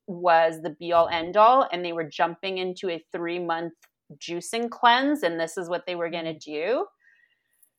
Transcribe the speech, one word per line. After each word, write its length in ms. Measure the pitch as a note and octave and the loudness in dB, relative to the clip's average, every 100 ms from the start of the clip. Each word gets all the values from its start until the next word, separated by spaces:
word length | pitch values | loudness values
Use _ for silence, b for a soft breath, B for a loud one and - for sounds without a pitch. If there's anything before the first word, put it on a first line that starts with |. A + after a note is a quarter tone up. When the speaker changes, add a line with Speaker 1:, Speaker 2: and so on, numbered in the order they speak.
| - | -14
Speaker 1:
was 520 | F3 F3 E3 E3 D#3+ | -2 4 4 4 0
the 80 | E3 | -10
be-all, 380 | D3 E3+ E3+ E3+ | -8 0 2 2
end-all, 600 | E3 E3 G3 A3 C4 B3+ | 0 -2 6 6 6 4
and 140 | F3 | -2
they 80 | F3 | -4
were 100 | E3 | -4
jumping 540 | D3+ - E3+ E3+ F#3+ F#3 | -6 -2 -2 -2 -6 -4
into 320 | F#3 F3+ F#3+ | -4 -4 -6
a 140 | E3 _ | -6 _
three-month 600 | F3+ E3+ F3 E3+ E3 E3+ E3 _ _ _ D3 | -8 -6 -6 -4 -4 -6 -12 _ _ _ -18
juicing 520 | - E3+ - A3+ A#3 | -10 -10 -6 -6 -6
cleanse, 540 | - A#3+ A#3+ C#4 D4 | 2 4 6 4 0
and 160 | F3 E3 | 0 -2
this 180 | E3 - | -4 -6
is 120 | E3+ | -6
what 180 | F3 F3 | -6 -6
they 80 | |
were 160 | F3 E3+ | -6 -6
gonna 240 | E3+ D#3+ | -6 -8
Speaker 2:
Mm. 60 | D#3 | -10
Speaker 1:
do. 460 | - D3+ F3 C4+ G4+ _ _ _ _ _ _ _ _ | -10 -6 -2 -2 -4 _ _ _ _ _ _ _ _